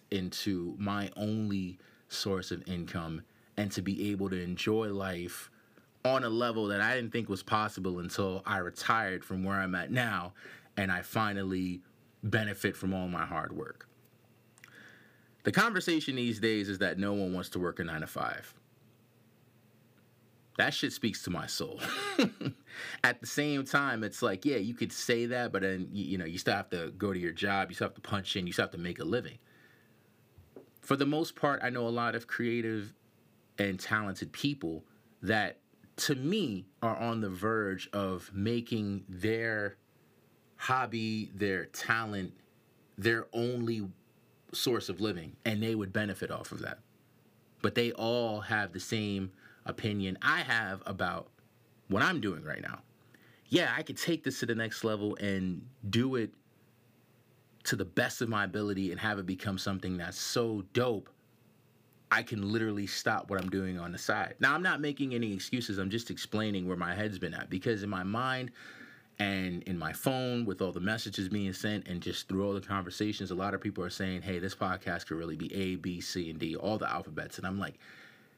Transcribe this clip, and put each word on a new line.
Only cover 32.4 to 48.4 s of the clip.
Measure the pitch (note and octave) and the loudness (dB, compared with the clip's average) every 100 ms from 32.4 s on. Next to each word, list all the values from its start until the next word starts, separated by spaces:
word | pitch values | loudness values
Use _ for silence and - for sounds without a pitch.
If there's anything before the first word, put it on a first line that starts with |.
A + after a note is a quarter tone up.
| A#2+ A#2+ A2+ A2 G2+ - _ _ _ _ _ - | 0 0 0 -2 -4 -10 _ _ _ _ _ 0
and | G2+ F#2 | 0 0
talented | - A2 G#2 F#2+ - | 0 0 0 -4 -6
people | - C#3+ C#3+ E2 D#2+ - - _ _ | -2 -2 0 -4 -6 -10 -20 _ _
that, | F#2+ G#2+ F#2+ - _ _ - - | 2 2 2 -2 _ _ -16 -4
to | - C3+ | 0 2
me, | C3+ G#3+ D3+ F#2+ F#2 _ | 2 2 0 -2 -6 _
are | A#2 G#2+ | 0 0
on | A#2 A2+ | 0 0
the | G#2 | -2
verge | F2+ G#2+ A2 G2+ F#2 - | 0 2 2 2 -2 -4
of | G2+ G2 F#2 - | -2 -2 -2 -4
making | G2 G#2 A#2+ A#2 A2+ G#2 G2 F#2+ | -2 2 2 0 0 0 -2 -6
their | F#2 G#2+ A2+ A2+ A2 G2+ - _ _ _ _ _ _ _ - | -2 0 2 0 0 -2 -4 _ _ _ _ _ _ _ -8
hobby, | - B2+ A#2 A2+ A2 A2 G2+ | 0 2 2 0 0 0 -4
their | G2 G2+ F#2 E2 | 0 2 2 -2
talent, | - - A2+ A2 G2+ F#2 - - _ _ _ _ - | -4 2 2 2 -2 -4 -8 -20 _ _ _ _ 0
their | G#2 A2+ - | 2 2 2
only | A#2 A#2+ B2 A#2 A2+ G2 F#2 _ _ _ _ - | 0 0 2 0 0 -2 -8 _ _ _ _ -10
source | - - A2+ - | -2 2 2 0
of | F2 | 0
living, | G#2+ F2+ D#2+ - - | 0 0 -6 -6 -2
and | G#2+ | 0
they | A2 A2 | 2 2
would | G2 | 0
benefit | G2+ G#2 - - | 0 0 -2 -4
off | - - | -6 -8
of | - | -8
that. | - - - _ _ _ - - _ - | -8 -8 -14 _ _ _ -20 -20 _ -2
But | G#2 B2 | -2 2
they | A#2+ | 0
all | - A2+ A#2+ A2+ G#2+ | 0 2 2 2 -2